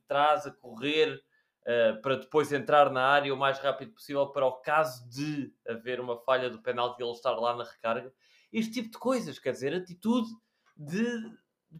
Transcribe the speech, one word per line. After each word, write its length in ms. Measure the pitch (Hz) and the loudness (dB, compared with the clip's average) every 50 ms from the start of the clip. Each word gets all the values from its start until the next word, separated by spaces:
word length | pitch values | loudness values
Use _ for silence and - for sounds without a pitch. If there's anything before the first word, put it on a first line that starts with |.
| _ | _
trás, 380 | - 139 143 147 151 151 143 143 | -2 2 4 4 4 4 2 0
a 60 | 135 | -6
correr, 720 | - _ - 120 113 113 127 147 151 156 156 139 135 - - _ _ _ _ _ _ _ - | -14 _ -18 -20 -10 -6 -4 0 2 4 2 2 0 -4 -14 _ _ _ _ _ _ _ -2
eh, 280 | - 120 120 113 113 110 | 0 2 4 4 4 2
para 220 | - - 135 131 | 0 0 0 0
depois 360 | - - - - 151 147 147 | 0 -2 0 2 2 2 2
entrar 380 | 143 135 120 147 147 147 143 135 | 0 -2 2 6 6 8 8 6
na 140 | 131 127 127 | 4 2 4
área 280 | 135 143 143 139 139 135 | 4 4 4 2 0 0
o 40 | |
mais 220 | 131 139 135 135 135 | 0 0 0 0 0
rápido 340 | 139 139 127 - 135 113 - | 0 -2 -2 -2 -6 -14 -18
possível, 340 | - - - 143 139 139 | -18 -12 -4 -2 -2 -2
para 180 | 139 - 147 135 | 0 0 0 2
o 80 | 127 - - | 0 0 -2
caso 460 | - 156 151 156 156 - - - - 120 | -2 0 2 2 2 0 -2 -10 -16 -12
de 440 | 120 135 147 151 151 143 127 - - _ - | -8 -6 -6 -4 -4 -4 -6 -8 -10 _ -10
haver 320 | 117 113 113 113 123 127 123 | -10 -10 -8 -6 -6 -6 -4
uma 180 | 127 123 117 | -4 -6 -6
falha 320 | 117 - - 131 127 127 123 | -2 0 2 2 2 2 -2
do 120 | 110 110 | -6 -6
penalti 380 | - 127 120 120 120 123 120 - | -6 -4 -2 0 -2 -2 -2 -4
e 40 | 123 | -6
ele 80 | 117 | -6
estar 200 | 117 - - 131 | -6 -4 -2 -2
lá 240 | 113 110 117 120 120 | -2 0 0 0 -2
na 80 | 120 117 | -2 -6
recarga. 500 | - - _ - 113 117 123 123 127 - _ _ _ _ _ _ _ | -12 -10 _ -4 -2 -2 -4 -6 -10 -16 _ _ _ _ _ _ _
Este 220 | - 226 220 226 233 | -4 -4 -4 -2 -4
tipo 180 | 254 226 226 | -6 -8 -8
de 60 | - - | -8 -6
coisas, 400 | - 247 262 240 180 151 120 - | -2 -2 -2 -2 -2 -6 -10 -6
quer 120 | - 135 | -6 -6
dizer, 220 | 120 117 127 143 160 | -4 -4 -4 -4 -4
atitude 540 | 185 180 - 175 - - 220 247 254 220 - - - _ _ _ _ _ _ _ | -6 -8 -10 -12 -4 -2 0 0 0 0 -4 -8 -18 _ _ _ _ _ _ _
de, 460 | 151 147 143 170 208 233 240 240 226 220 226 - - _ _ _ _ _ _ | -16 -12 -6 -4 -2 -2 -2 -4 -6 -10 -12 -18 -20 _ _ _ _ _ _
de 80 | - | -20